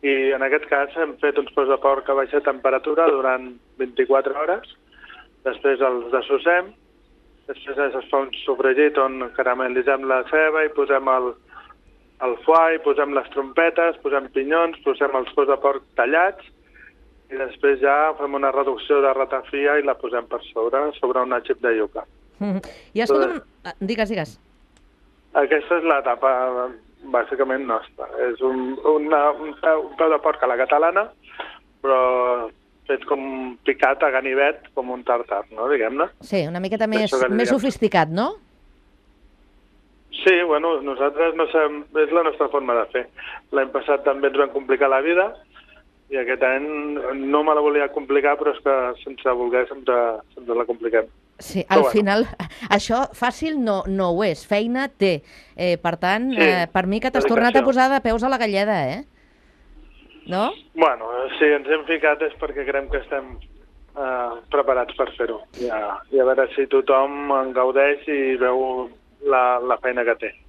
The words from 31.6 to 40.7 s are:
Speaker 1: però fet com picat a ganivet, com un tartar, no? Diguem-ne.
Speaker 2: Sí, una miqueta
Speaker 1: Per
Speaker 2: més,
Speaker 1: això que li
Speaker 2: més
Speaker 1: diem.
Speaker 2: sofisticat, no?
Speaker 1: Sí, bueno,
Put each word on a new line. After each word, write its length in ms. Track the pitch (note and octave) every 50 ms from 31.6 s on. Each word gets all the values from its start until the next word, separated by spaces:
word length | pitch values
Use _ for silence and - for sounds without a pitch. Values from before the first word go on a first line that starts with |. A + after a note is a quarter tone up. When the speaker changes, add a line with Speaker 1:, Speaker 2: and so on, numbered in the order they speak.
| _ _ _ _
Speaker 1:
però 680 | - C3+ C3+ B2+ B2+ B2+ B2+ B2+ B2 B2 B2 A#2+ A#2 A2+ - _ _ _ _ _ _ -
fet 160 | C#3+ C3 -
com 500 | - D3 C#3 C3+ C3+ C3 C3 C3 B2+ B2 A#2 _
picat 380 | - C3+ - - C3 C#3 C#3 -
a 60 | D3
ganivet, 540 | C3 C3 C3 C3+ C3 C3+ C#3 C#3+ - - - - _
com 160 | - B2+ B2+
un 140 | B2+ B2 A#2+
tartar, 400 | - B2 A#2+ A#2 - G#2 G2+ G2+ _
no? 160 | A2 A2 A2+ C3
Diguem-ne. 380 | D3 C3 A2 A2+ B2 C#3 D#3+ F#3+ - _
Speaker 2:
Sí, 260 | - - - G3 D#3+ D3+
una 120 | E3+ F3+
miqueta 280 | F#3 F#3+ G3+ G#3+ A3 G#3+
Speaker 1:
Per 80 | A3 A3
Speaker 2:
més, 160 | G#3+ G3 -
Speaker 1:
això 80 | C3
que 80 | B2+ B2+
li 60 | G3+ G#3+
Speaker 2:
més 100 | A#3+ -
Speaker 1:
diem. 120 | C4 C4+
Speaker 2:
sofisticat, 500 | G3+ C#4 - - - G#3 - F3+ D#3+ D#3
no? 220 | E3 F#3 A3+ D#4 G#4+ G#4 _ _ _ _ _ _ _ _ _ _ _ _ _ _ _ _ _ _ _ _ _ _ _ _ _ _ _ _ _ _ _ _ _ _ - - -
Speaker 1:
Sí, 80 | G3 F#3 F3 F3 E3+
bueno, 340 | D3+ D3+ D#3+ E3+